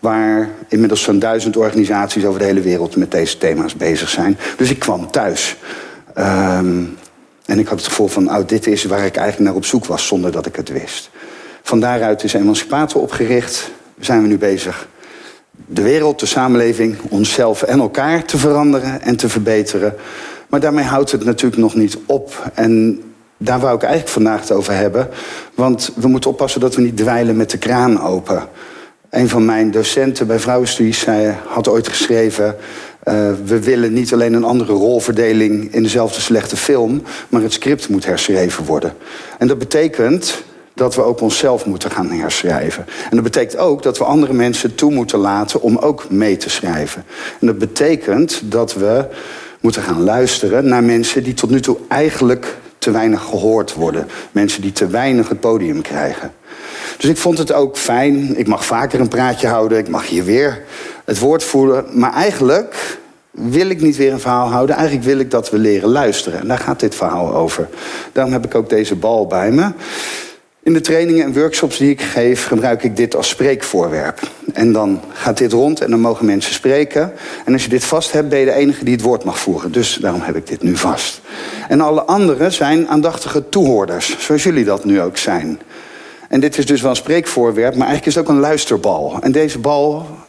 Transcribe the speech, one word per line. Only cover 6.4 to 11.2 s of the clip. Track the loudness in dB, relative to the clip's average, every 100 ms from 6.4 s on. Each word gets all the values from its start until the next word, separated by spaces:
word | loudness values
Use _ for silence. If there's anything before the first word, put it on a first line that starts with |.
| 0 0 0 -2 -4 -10 -20 _ _ _ -2
en | 0
ik | 0
had | -2
het | -4
gevoel | -2 0
van, | 2 0
"Oh, | 0 0
dit | 0 0
is | 0
waar | 0 -2
ik | -2 -2
eigenlijk | -4 0 0
naar | 0
op |
zoek | -2 -2 -2
was, | -6 -2
zonder | -2 -2
dat | -4 -6
ik | -8
het | -8
wist." | -8 -8 -14 -16 -20